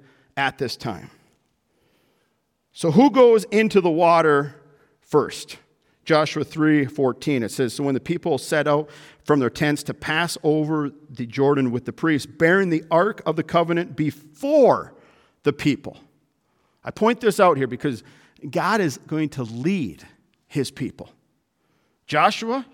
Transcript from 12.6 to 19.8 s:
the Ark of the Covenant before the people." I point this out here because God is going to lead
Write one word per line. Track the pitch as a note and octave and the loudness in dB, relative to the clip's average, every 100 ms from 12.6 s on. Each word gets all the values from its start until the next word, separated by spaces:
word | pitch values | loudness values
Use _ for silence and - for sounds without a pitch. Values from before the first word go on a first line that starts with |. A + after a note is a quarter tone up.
| F#3+ | 2
the | D#3 - | -2 0
Ark | E3 G3 A3 | 0 0 -2
of | - D#3+ | -4 -4
the | |
Covenant | D3+ E3+ E3+ E3+ F3 | -2 0 0 -2 -4
before | C3 D#3 - - - C#4 D4+ A#3 A#2 - - _ _ _ _ | -4 -4 -6 -14 -8 0 4 6 4 -2 -16 _ _ _ _
the | F#3 | -4
people." | - D3 C3+ - - _ _ _ _ _ _ _ _ | -2 -2 -2 -6 -18 _ _ _ _ _ _ _ _
I | - | -14
point | - A3 A#3+ | -2 0 2
this | A3+ F#3 | 0 4
out | F#3 C#3 | 4 4
here | C3 | -2
because | B2 D3+ A2 - - _ _ D3+ | -4 -6 -6 -10 -20 _ _ -8
God | E3+ E3 G#3+ | -4 0 0
is | F3 B2+ - | -2 -4 -8
going | D#3 D#3 | -6 -4
to | - | -6
lead | A#2 A#2 D3 G3 | -8 -6 -4 -2